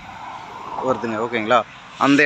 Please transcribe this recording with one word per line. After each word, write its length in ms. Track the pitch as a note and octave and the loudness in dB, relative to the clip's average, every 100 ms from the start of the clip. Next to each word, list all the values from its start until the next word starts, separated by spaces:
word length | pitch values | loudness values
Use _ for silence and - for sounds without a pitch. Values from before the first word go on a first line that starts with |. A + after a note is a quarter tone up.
| - - - - - - - - B2+ | -18 -16 -14 -14 -14 -14 -12 -4 -2
வருதுங்க, 320 | A#2 A#2 A2 A#2 | 0 -2 -4 -2
ஓகேங்களா? 340 | A#2 G#2+ A#2+ G#2 - - - C3+ | -2 2 2 2 -8 -20 0 4
அந்த 160 | C#3 | 6